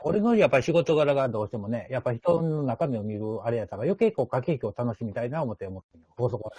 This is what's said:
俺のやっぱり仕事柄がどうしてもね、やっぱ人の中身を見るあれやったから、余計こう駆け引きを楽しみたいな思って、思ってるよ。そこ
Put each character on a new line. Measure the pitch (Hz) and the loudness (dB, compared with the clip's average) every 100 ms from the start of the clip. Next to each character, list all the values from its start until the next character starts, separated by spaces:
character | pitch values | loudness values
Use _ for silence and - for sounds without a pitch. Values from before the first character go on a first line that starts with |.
俺 | 151 202 | 0 2
の | 220 226 | 4 6
や | 147 | 6
っ | |
ぱ | 135 | 4
り | |
仕 | 120 | 4
事 | 165 160 | 2 4
柄 | 156 147 | 4 4
が | 139 131 | 2 0
ど | 110 | -2
う | 107 | -4
し | |
て | 110 | -4
も | 101 | -4
ね、 | 117 - | -4 -4
や | 127 | -4
っ | |
ぱ | 127 | -2
人 | 120 175 165 | -2 2 2
の | 165 156 | 2 -2
中 | 135 117 160 | -2 0 -2
身 | 113 | -2
を | |
見 | 107 | -4
る | 104 107 113 117 | -4 -4 -4 -2
あ | |
れ | 117 | -4
や | |
っ | 101 | -4
た | 101 | -4
か | |
ら、 | |
余 | 139 190 | -2 2
計 | 226 | 2
こ | - | 2
う | 120 | -2
駆 | 127 123 | -2 -2
け | |
引 | 139 | -2
き | 110 | -2
を | - | -4
楽 | 120 110 | -4 -4
し | 113 | -6
み | |
た | 101 | -4
い | 123 | -4
な | 156 | -4
思 | 135 | -4
っ | 104 | -6
て、 | 95 | -10
思 | 95 | -12
っ | |
て | - - | -16 -20
る | |
よ。 | _ - 127 | _ -2 -2
そ | 107 | -2
こ | 110 | -8